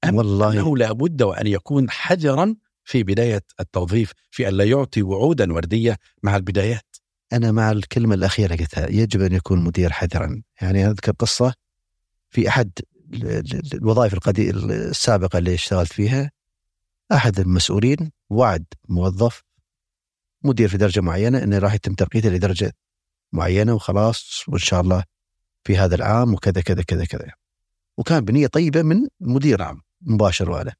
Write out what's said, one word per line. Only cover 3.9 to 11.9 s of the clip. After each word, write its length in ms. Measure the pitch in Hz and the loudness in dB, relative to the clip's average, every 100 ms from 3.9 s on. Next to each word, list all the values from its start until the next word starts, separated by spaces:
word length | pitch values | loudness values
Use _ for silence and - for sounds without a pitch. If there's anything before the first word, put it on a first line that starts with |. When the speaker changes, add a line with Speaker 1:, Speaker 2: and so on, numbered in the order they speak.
| 107 113 - _ | 0 -2 -6 _
Speaker 1:
في 160 | - 117 | -6 -4
أن 60 | |
لا 100 | 95 | 2
يعطي 380 | 101 135 131 - | 2 2 0 -2
وعودا 520 | 95 98 135 165 98 | -2 0 0 2 0
وردية 440 | 82 82 110 113 107 _ _ | 0 -2 0 0 -2 _ _
مع 120 | 101 101 | -2 -2
البدايات؟ 600 | 92 95 98 117 _ - _ _ _ | 0 -2 -2 -2 _ -20 _ _ _
Speaker 2:
أنا 180 | 120 117 | 0 2
مع 200 | 110 110 | 2 2
الكلمة 440 | 107 98 - 113 101 | 0 -2 -2 2 2
الأخيرة 400 | 95 - 101 82 | 0 0 -2 0
قلتها، 320 | 82 - - | -4 -4 -2
يجب 340 | 104 113 101 | 0 0 0
أن 120 | 95 | 0
يكون 300 | 92 - 92 | 0 0 0
مدير 280 | 85 85 87 | 0 0 0
حذرا. 500 | - 90 85 80 117 - _ | 0 -4 -4 -4 -8 -12 _
يعني 260 | 92 95 98 | -2 2 2
أذكر 240 | 104 - | 0 -2
قصة 420 | 101 113 - 123 127 _ _ _ | -2 -2 0 0 -2 _ _ _